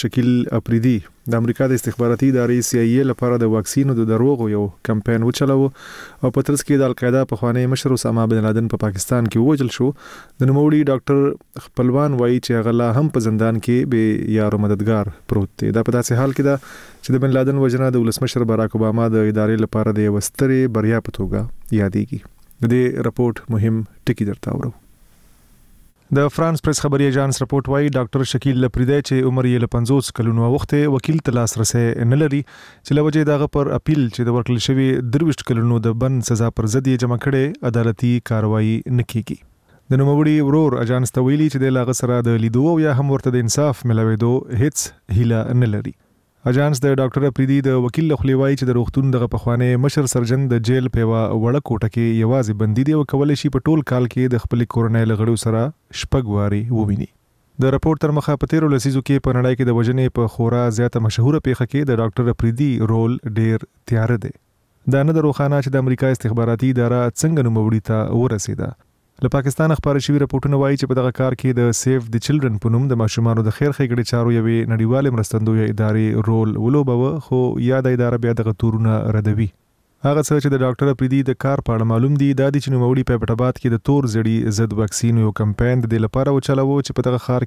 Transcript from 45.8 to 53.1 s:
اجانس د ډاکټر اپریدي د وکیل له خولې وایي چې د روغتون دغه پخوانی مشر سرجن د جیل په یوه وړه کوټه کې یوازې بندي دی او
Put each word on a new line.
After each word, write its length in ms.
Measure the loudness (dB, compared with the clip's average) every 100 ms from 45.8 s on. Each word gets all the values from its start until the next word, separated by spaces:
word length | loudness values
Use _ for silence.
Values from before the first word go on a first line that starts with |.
| -6 -12 _ _ _ _ -2
اجانس 300 | 0 0 0
د 60 | 0 0
ډاکټر 280 | 0 0 0
اپریدي 260 | 0 0 2 2
د 100 | 0
وکیل 220 | 0 -2 -2
له 80 | 0
خولې 200 | 0 2
وایي 160 | 2 0
چې 120 | 0
د 60 | 0
روغتون 340 | 0 0 0
دغه 140 | 0 -2
پخوانی 340 | -2 -2 0 0 0
مشر 260 | 0 0 0
سرجن 300 | 0 0 0 0
د 100 | 0 2
جیل 200 | 0 0 0
په 80 |
یوه 180 | 0 0
وړه 400 | 0 0 0 -2 -2
کوټه 200 | -4 -2
کې 240 | 0 0 2
یوازې 400 | 2 2 0 0
بندي 200 | 0 0 2
دی 80 | 0
او 60 | 0